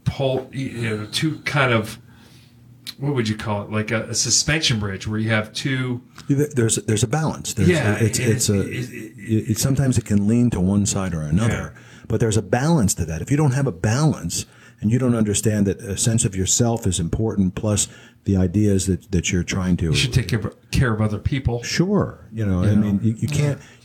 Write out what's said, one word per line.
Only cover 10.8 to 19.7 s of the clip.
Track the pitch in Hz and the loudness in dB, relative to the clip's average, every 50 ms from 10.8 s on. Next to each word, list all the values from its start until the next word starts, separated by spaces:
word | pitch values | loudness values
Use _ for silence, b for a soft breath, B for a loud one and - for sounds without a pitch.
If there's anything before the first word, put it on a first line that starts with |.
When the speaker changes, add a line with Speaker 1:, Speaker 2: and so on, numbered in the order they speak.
| 98 | 2
Speaker 2:
side | 95 - 101 95 92 85 | 0 0 -2 -4 -4 -4
or | 80 | -6
another, | 78 73 78 98 113 110 - 92 - - - | -2 0 0 2 2 2 0 -2 -6 -8 -12
Speaker 1:
Yeah. | B B B B B B | B B B B B B
Speaker 2:
but | - 110 104 | -4 -2 0
there's | 120 110 104 | 0 2 0
a | 110 | 0
balance | 95 90 120 120 139 160 170 147 101 90 - | 0 0 0 0 2 2 2 4 2 2 0
to | - 87 | -2 -4
that. | 78 80 80 | -4 -4 -8
If | - - | -2 -2
you | 139 | 0
don't | 147 156 139 123 | 2 2 2 2
have | 143 139 | 2 0
a | 127 | -2
balance | 87 82 - 107 117 139 156 151 92 - - 85 - - - B B B B B B B | -2 -2 0 0 2 2 2 2 0 -2 -6 -6 -6 -8 -8 B B B B B B B
and | - 104 | 0 0
you | 117 127 | 2 2
don't | 131 123 120 | 2 2 2
understand | 113 110 107 98 - - 113 104 104 98 | 2 2 2 0 0 2 2 2 2 2
that | 98 87 - | 2 0 -2
a | - 101 92 | -6 -8 -4
sense | - - 120 113 - - | -2 0 0 2 2 0
of | 104 92 | 0 0
yourself | 92 92 - - - 120 117 117 113 - | -2 -2 0 2 2 2 2 2 0 -2
is | 98 87 92 | -2 -2 0
important, | 85 80 - - 110 113 101 98 95 90 - | -2 -2 -2 -2 -2 -2 0 0 0 0 0
plus | - - 107 104 98 - B B B B B B B _ | -2 -2 0 0 0 -2 B B B B B B B _
the | 101 98 | 0 2
ideas | 95 95 90 85 104 107 104 98 95 85 | 2 2 2 2 2 2 4 2 2 2
that, | 95 90 - - - | 0 -2 -2 -2 -2
that | 98 87 80 - | -2 -2 0 0
you're | 95 90 82 | -2 -2 -2
trying | - - 98 90 92 | -2 -4 -2 0 0